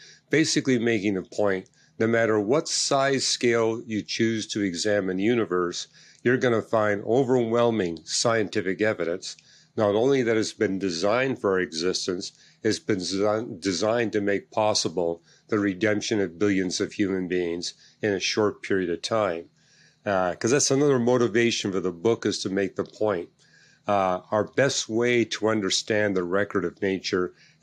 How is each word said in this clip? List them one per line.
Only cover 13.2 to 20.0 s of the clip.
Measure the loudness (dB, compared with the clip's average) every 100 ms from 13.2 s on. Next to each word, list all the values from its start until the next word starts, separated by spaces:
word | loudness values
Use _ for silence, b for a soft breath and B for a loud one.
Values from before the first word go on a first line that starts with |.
| 0 0 -4 -6
designed | -4 0 0 0 0
to | 0
make | 0 -2 -2
possible | 0 0 0 -2 -2 -2 -4 b b -4
the | 0
redemption | 0 0 0 0 0 0
of | -2 0
billions | 0 2 0 -2
of | -4
human | -2 -2 -2 -2
beings | -2 -2 -4 -8 b b b
in | -2
a | 0
short | 0 0 0 -2
period | -2 -2 0
of | -4
time. | -2 0 0 -2 -8 b b b b b